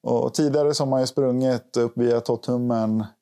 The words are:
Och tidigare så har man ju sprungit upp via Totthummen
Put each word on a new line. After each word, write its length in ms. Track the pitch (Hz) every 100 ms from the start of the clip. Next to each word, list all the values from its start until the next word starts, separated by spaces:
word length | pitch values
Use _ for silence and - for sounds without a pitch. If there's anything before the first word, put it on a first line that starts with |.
Och 340 | - 120 123
tidigare 400 | - 151 143 147
så 100 | 151
har 60 | 139
man 100 | 131
ju 60 | 127
sprungit 680 | 135 131 123 131 123 - 117
upp 160 | 117 -
via 240 | 120 117
Totthummen 840 | 117 117 - 123 123 117 110 110 104 _